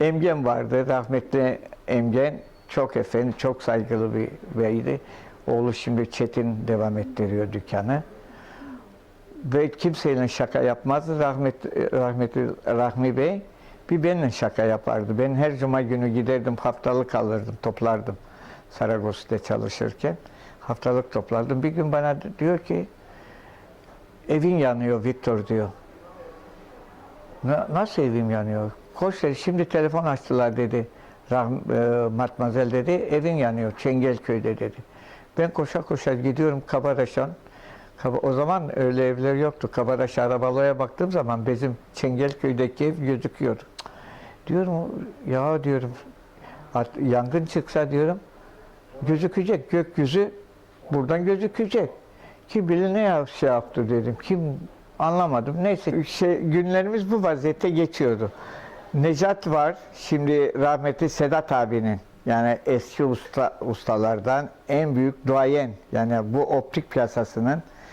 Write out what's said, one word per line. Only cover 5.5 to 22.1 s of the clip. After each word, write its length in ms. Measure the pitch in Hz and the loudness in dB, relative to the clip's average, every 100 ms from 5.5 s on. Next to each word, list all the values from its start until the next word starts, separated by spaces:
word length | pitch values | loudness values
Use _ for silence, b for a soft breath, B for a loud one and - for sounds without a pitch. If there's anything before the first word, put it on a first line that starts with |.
| 120 120 | 0 0
şimdi 380 | 110 - 117 117 | -2 -2 0 -2
Çetin 580 | - 117 - 117 110 113 | -2 -2 0 -2 -2 0
devam 300 | 107 107 107 | 0 2 0
ettiriyor 540 | 104 - 101 104 104 | -4 -2 0 0 -2
dükkanı. 500 | 107 - 101 104 143 - - B B B B 277 254 B - - - - 320 | -4 -4 -2 0 -2 -4 -16 B B B B -18 -18 B -20 -20 -20 -20 -12
Ve 260 | 160 135 151 | 0 2 0
kimseyle 580 | - 175 156 151 127 123 | 0 -2 0 0 2 0
şaka 340 | - 123 135 | 0 -2 2
yapmazdı. 560 | 123 120 135 143 160 156 | 2 0 0 -2 0 0
Rahmet-, 760 | 143 135 135 131 - - 123 | 0 0 -2 -2 -6 -2 0
rahmetli 560 | 131 123 120 120 131 120 - - | 0 0 0 -2 0 -2 -2 -2
Rahmi 500 | 117 123 127 127 123 | 0 0 0 0 2
Bey 260 | 156 196 - B B B - | 0 -2 -8 B B B -2
bir 120 | 170 | 2
benimle 280 | 165 175 135 | 2 2 0
şaka 340 | - 110 - | 0 -2 2
yapardı. 540 | 113 107 117 113 104 110 | 2 2 0 -2 0 0
Ben 160 | 135 | 2
her 220 | 135 151 135 | 2 0 0
cuma 260 | 135 131 | 0 0
günü 260 | 120 123 123 | 0 0 0
giderdim, 480 | 117 117 127 123 117 | 0 2 0 0 -2
haftalık 580 | 123 117 127 127 127 | -2 -2 0 0 0
alırdım, 400 | 117 110 107 110 110 | 0 0 -2 -4 -6
toplardım. 540 | 117 101 117 110 107 95 B B B B - | -6 -2 0 0 -2 -10 B B B B -20
Saragos'ta 680 | - 110 110 107 98 - 107 | -4 -2 0 -2 -6 -4 -4
çalışırken 800 | - 113 110 - 113 - 147 170 B B B B | -2 -2 -2 -4 -6 -2 -4 -4 B B B B
haftalık 520 | - 120 131 123 123 | -8 -4 0 0 0
toplardım. 500 | 110 - 113 117 131 | -6 -2 -2 0 -2
Bir 60 | 156 | 0
gün 240 | 160 156 | 0 0
bana 300 | 147 147 | 0 0